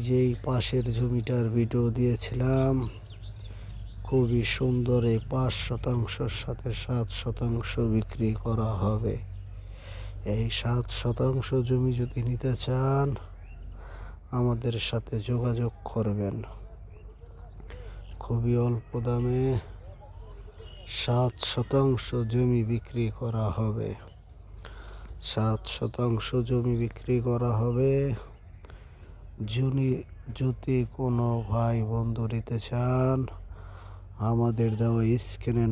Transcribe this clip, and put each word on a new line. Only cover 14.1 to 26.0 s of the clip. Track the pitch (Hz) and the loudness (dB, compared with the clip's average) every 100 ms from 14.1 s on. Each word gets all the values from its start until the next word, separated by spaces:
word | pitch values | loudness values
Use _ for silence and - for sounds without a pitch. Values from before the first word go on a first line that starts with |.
| - - | -14 -4
আমাদের | 123 123 117 120 113 - | 2 2 2 0 -2 -2
সাথে | 113 - 113 113 | -2 -2 -4 0
যোগাযোগ | 120 123 117 117 - | 0 2 2 0 -2
করবেন। | - 113 107 101 98 107 104 - - - - - - - - - - - - - - - - - | -4 0 0 2 0 -2 -6 -12 -14 -14 -16 -16 -16 -18 -18 -16 -16 -14 -14 -12 -12 -12 -12 -8
খুবই | - 117 120 120 120 | -2 2 4 4 4
অল্প | 117 - 120 | 0 -2 -4
দামে | 120 120 123 127 131 123 - - - - - - - - - - - - - - | 0 0 2 2 2 2 -2 -14 -16 -16 -18 -16 -16 -16 -16 -16 -16 -16 -12 -6
সাত | - 120 123 - | 2 4 2 0
শতাংশ | - 127 117 139 135 123 - 123 110 | -4 -2 2 4 4 2 0 -2 2
জমি | 120 123 120 | 4 4 4
বিক্রি | 110 117 - 120 110 - | 2 0 -2 -2 -2 -2
করা | 117 113 107 98 | -2 0 0 2
হবে। | 110 107 104 104 - - - - - - - - - - - - - | 0 0 -4 -6 -12 -20 -20 -20 -18 -16 -16 -16 -16 -14 -14 -10 -4
সাত | 110 110 110 - | 0 2 2 -2
শতাংশ | - 117 - | -4 -4 0